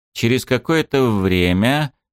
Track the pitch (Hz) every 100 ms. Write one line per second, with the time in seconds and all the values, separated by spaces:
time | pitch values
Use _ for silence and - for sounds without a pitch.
0 | _ - - 127 - 127 - 160 151 139
1 | 127 104 95 92 87 90 117 147 147 _
2 | _